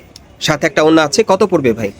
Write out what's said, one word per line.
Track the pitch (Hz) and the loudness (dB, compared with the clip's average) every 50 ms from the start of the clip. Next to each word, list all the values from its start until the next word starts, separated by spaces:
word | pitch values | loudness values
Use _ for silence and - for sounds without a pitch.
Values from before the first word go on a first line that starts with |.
| - - - - - - - - - | -20 -20 -20 -20 -20 -20 -18 -10 -4
সাথে | - 151 143 165 | -4 -4 -2 -2
একটা | 160 - 170 156 | -2 0 2 2
ওড়না | 156 160 160 156 147 | 4 4 2 2 0
আছে। | - - 147 - | 0 -2 0 0
কত | 190 185 214 196 | 2 0 0 0
পড়বে | 185 156 135 120 110 113 | 0 0 0 0 -2 -2
ভাই? | 110 101 - | -6 -10 -10